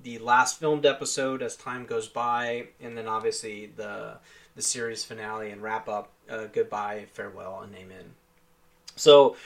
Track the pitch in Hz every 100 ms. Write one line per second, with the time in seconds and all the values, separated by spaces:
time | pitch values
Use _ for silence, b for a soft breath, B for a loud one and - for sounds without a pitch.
0 | 123 117 117 120 123 - 156 151 139 135
1 | 135 - 135 131 120 - 120 123 123 117
2 | 110 120 120 120 120 120 - - 123 117
3 | 113 110 113 - 110 104 107 110 104 98
4 | - - B B B - - 123 117 110
5 | - 110 107 110 107 101 107 110 - 104
6 | - _ - 113 107 117 110 104 104 104
7 | 98 - 101 92 95 95 98 92 92 92
8 | - - _ _ _ _ _ _ - -
9 | 156 143 135 B